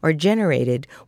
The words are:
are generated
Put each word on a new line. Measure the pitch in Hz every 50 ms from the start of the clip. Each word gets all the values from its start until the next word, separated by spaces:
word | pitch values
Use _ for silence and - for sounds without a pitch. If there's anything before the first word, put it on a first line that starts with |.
are | - 160
generated | 160 147 160 196 220 226 214 175 139 127 123 123 123 123 131 - - - -